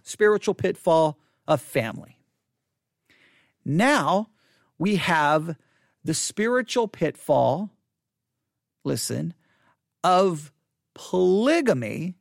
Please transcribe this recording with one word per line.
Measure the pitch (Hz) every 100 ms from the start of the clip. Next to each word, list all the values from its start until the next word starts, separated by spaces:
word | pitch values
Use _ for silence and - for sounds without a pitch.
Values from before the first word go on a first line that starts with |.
spiritual | - - 214 208 208
pitfall | - 185 - 180 160 156 143 _ _ -
of | 151
family. | - 135 113 - - _ _ _ _ _ _ _ _ _ _ _ _ _ _ _
Now | - 156 262 277 147 190 226 _ _ _ _ -
we | 196 196
have | 180 160 147 156 165 156 _ _ _ _
the | 156
spiritual | 156 - - 226 247 233 247 214
pitfall, | - 165 - - 131 123 156 214 _ _ _ _ _ _ _ _ _ _ _
listen, | 139 127 - 120 165 - _ _ _ _ _ -
of | 175 185 190 156 151 _ _ _ _
polygamy. | - - 185 185 190 254 339 247 135 107 117 175 -